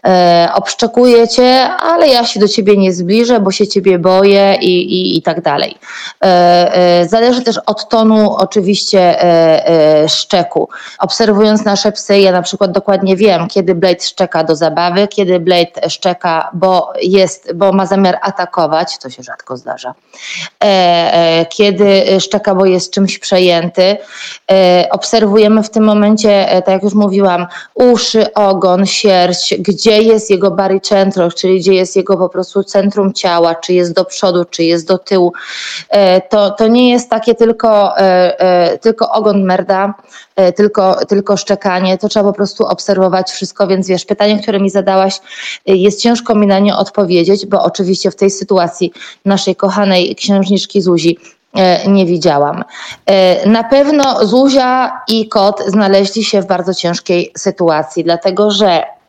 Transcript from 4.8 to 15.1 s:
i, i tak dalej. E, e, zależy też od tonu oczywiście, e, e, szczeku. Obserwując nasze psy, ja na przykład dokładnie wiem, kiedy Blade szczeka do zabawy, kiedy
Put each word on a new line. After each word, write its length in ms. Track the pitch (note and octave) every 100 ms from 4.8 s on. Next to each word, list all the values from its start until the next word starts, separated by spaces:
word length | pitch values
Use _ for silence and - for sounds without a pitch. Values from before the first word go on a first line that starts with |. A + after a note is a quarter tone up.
i, 360 | F3+ F#3 F#3 E3
i 40 |
tak 180 | F3 E3
dalej. 360 | E3 C#3+ - - - - - -
E, 20 | F#3+ F3 F3 F3 F3 F#3 F3+ F3
e, 80 | E3+
zależy 340 | A3+ A#3+ B3+
też 160 | B3 G#3 -
od 220 | G#3+ -
tonu 460 | A3+ A3 A3 G#3 -
oczywiście, 640 | F#3 G#3+ F#3+ G3 - G3 F3+ -
e, 800 | E3+ E3 E3 D#3 - E3 D#3 D3+
e, 40 | D#3
szczeku. 600 | - - F#3 F3 D#3+ - - - -
Obserwując 680 | F#3 - A3 G3+ G#3+ G#3+
nasze 280 | G#3 G3 G#3+
psy, 260 | G#3 - G3+
ja 140 | F#3+
na 100 | F3+
przykład 300 | F3 - G3
dokładnie 440 | F#3 G3+ F#3+ F#3+ F#3
wiem, 320 | G#3+ E3+ F3
kiedy 260 | G3+ F3+
Blade 260 | E3+ F3+ F3
szczeka 440 | - - F3+ E3
do 120 | D#3+ D#3
zabawy, 520 | E3 D3+ F3 F3+
kiedy 320 | G3+